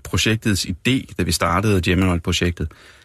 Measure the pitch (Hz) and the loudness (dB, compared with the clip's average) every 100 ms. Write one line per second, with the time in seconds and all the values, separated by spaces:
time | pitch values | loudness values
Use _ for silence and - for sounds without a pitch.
0 | - 101 113 110 110 95 - 87 - 131 | -6 -2 0 0 0 0 -2 -4 -2 -2
1 | - - 90 87 87 87 110 98 87 90 | -2 -4 -2 0 0 2 2 2 2 2
2 | 95 87 92 82 85 85 82 - - - | 2 0 0 0 -2 -2 -6 -8 -20 -20